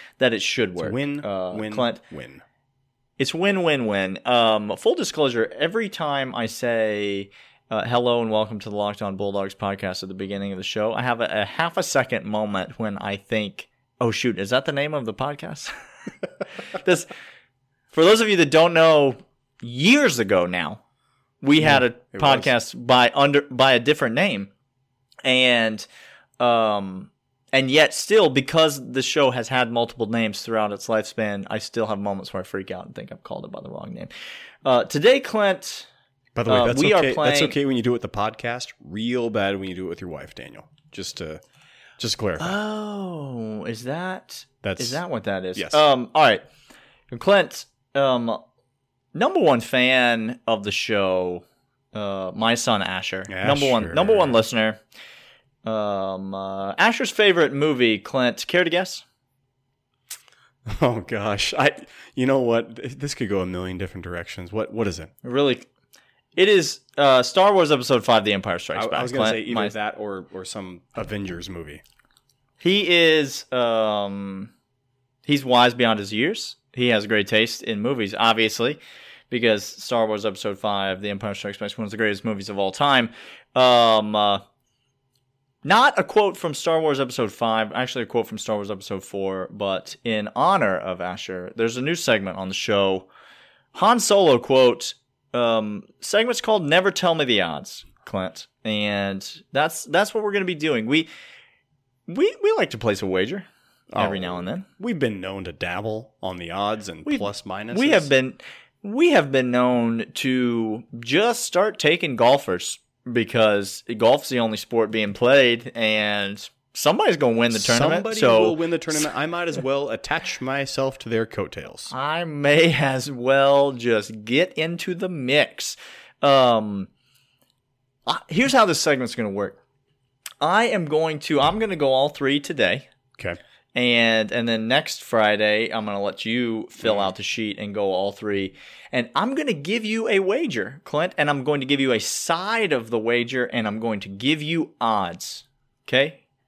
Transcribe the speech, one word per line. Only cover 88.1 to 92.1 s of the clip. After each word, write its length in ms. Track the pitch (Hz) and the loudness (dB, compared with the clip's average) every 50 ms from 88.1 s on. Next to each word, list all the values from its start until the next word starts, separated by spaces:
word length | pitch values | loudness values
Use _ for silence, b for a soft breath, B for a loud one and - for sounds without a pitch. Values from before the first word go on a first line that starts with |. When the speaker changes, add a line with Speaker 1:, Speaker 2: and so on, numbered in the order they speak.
| - 117 104 - | -2 -2 -2 -2
Speaker 1:
from 100 | 107 101 | -6 -10
Star 180 | - - 107 | -6 -4 -4
Wars 140 | 104 101 101 | -4 -4 -6
Episode 320 | 104 95 - - 101 95 | -10 -10 -10 -10 -10 -10
Four, 460 | - - - 98 95 95 95 95 90 - | -10 -8 -8 -6 -4 -4 -4 -6 -8 -8
but 460 | 98 104 101 98 95 92 - - - - - | -8 -6 -4 -2 -2 -4 -6 -10 -16 -10 -4
in 240 | 117 110 107 104 104 - | -4 -2 -2 -4 -4 -2
honor 420 | 123 143 180 196 180 123 98 92 - | 0 2 2 2 2 2 2 0 -2
of 220 | - 92 90 87 | -4 -6 -6 -6
Asher, 520 | 87 90 90 - - - 92 90 90 90 - | -6 -8 -8 -8 -10 -10 -10 -10 -10 -10 -4
there's 200 | 113 113 117 117 | -2 -2 -2 -2
a 60 | 127 | -2
new 140 | 131 156 170 | -4 -4 -4
segment 420 | 165 - 131 | -2 2 2